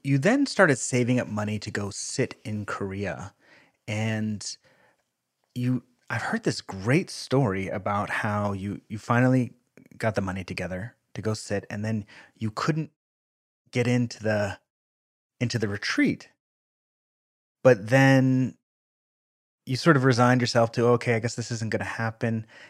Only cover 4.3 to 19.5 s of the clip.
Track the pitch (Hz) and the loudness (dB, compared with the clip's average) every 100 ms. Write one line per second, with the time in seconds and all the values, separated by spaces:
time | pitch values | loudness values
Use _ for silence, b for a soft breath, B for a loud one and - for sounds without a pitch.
4.3 | 104 - - _ _ _ _ _ _ _ | -6 -10 -14 _ _ _ _ _ _ _
5.3 | _ _ 123 123 123 - _ - 113 - | _ _ -4 -2 -2 -4 _ -8 -6 -4
6.3 | 226 - - - 95 104 156 - - - | -4 -2 -4 -8 -6 0 2 0 -10 -2
7.3 | 131 120 95 98 104 104 101 101 - 110 | 0 2 -2 -4 -6 -4 -4 -4 -4 -2
8.3 | 104 101 98 101 - - 107 - 120 127 | -2 -2 -4 -6 -8 -10 -8 2 4 6
9.3 | 131 117 _ _ - - - 113 101 95 | 4 0 _ _ -20 -20 -4 -2 -2 -4
10.3 | 92 90 90 87 92 117 _ _ - 107 | -6 -8 -8 -8 -8 -10 _ _ -8 -6
11.3 | 107 - 101 - 110 110 110 101 b b | -6 -4 -6 -6 -6 -4 -4 -6 b b
12.3 | - 110 - - 156 151 _ _ _ _ | -8 -8 -4 -2 -2 -4 _ _ _ _
13.3 | _ _ _ _ 123 123 123 120 - 107 | _ _ _ _ -2 2 2 0 -4 -2
14.3 | 107 101 - _ _ _ _ _ _ _ | -2 -2 -6 _ _ _ _ _ _ _
15.3 | - 120 113 104 104 - - 247 - - | -6 -4 -4 -4 -6 -4 0 0 -2 -10
16.3 | _ _ _ _ _ _ _ _ _ _ | _ _ _ _ _ _ _ _ _ _
17.3 | _ _ _ 131 110 110 135 135 135 131 | _ _ _ 4 6 4 4 6 6 4
18.3 | 131 123 - _ _ _ _ _ _ _ | 2 0 -4 _ _ _ _ _ _ _
19.3 | _ _ | _ _